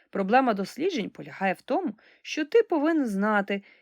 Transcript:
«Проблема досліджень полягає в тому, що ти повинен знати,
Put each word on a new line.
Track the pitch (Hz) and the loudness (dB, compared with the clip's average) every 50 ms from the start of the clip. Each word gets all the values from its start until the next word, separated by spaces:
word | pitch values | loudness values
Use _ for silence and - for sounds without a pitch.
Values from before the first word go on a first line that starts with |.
| _ _ | _ _
«Проблема | - 190 196 190 233 262 269 247 214 | -6 -4 0 4 4 4 4 4 0
досліджень | 196 190 - - 247 311 392 349 240 180 - | -2 -4 -8 -6 -4 -4 -2 -2 -4 -6 -6
полягає | - - 147 147 - - 190 190 170 | -10 -14 -16 -16 -8 -4 -2 -2 -2
в | - | -4
тому, | _ - 262 370 381 254 196 - _ - - _ | _ -4 -2 -2 -2 -4 -8 -10 _ -20 -20 _
що | _ - - 302 311 | _ -10 -6 -6 -6
ти | 285 - 466 466 | 4 4 4 4
повинен | - 359 294 277 320 339 311 269 | 4 0 0 2 2 2 2 0
знати, | 226 196 190 202 220 214 202 196 - 202 196 - - - _ | 0 0 0 0 2 2 0 0 0 -4 -6 -6 -12 -20 _